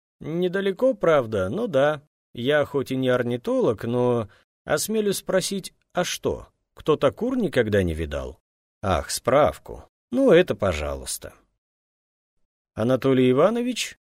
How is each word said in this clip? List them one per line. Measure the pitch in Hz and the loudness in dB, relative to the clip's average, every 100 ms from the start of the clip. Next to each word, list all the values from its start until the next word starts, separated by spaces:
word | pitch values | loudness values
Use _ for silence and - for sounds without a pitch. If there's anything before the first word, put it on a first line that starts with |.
| _ _ | _ _
Недалеко, | 139 165 180 185 196 185 254 | -8 -4 -2 -2 -4 0 0
правда, | 233 165 151 117 107 92 | 0 2 2 2 -2 -2
ну | 147 233 | -4 -2
да. | 135 143 151 _ _ _ | 2 2 0 _ _ _
Я | - 120 147 | -6 0 0
хоть | 135 143 127 | 0 -2 -4
и | 131 | -2
не | 131 | 0
орнитолог, | 123 120 123 - 262 190 110 | 0 0 -4 -2 0 0 -2
но | 113 123 123 120 107 _ _ _ | -2 0 2 0 -4 _ _ _
осмелюсь | - 147 - 220 208 185 | -4 -4 -2 -2 -2 -4
спросить, | - 190 175 196 - _ _ | -2 -2 -2 -6 -10 _ _
а | - 175 | -4 -4
что, | - 127 65 - _ _ | -4 -4 -6 -10 _ _
кто-то | - - 147 139 | -12 0 2 2
кур | - 240 269 | 0 -4 -2
никогда | 190 127 107 101 | -2 0 2 2
не | 92 | 0
видал? | 78 80 71 64 - _ _ _ _ | -2 -6 -6 -8 -14 _ _ _ _
Ах, | 101 82 71 | -2 -2 -2
справку. | - - 131 131 73 - 57 - _ _ | -6 2 4 2 0 -14 -18 -18 _ _
Ну, | 247 269 | 0 6
это | 170 180 127 | 6 4 0
пожалуйста». | 98 80 73 69 65 - - - _ _ _ _ _ _ _ _ _ _ _ _ _ - | 0 -2 -4 -6 -8 -10 -12 -20 _ _ _ _ _ _ _ _ _ _ _ _ _ -4
«Анатолий | 113 127 135 131 127 | 0 2 2 4 4
Иванович?» | 127 175 233 240 240 - - | 4 2 2 -4 -4 -8 -12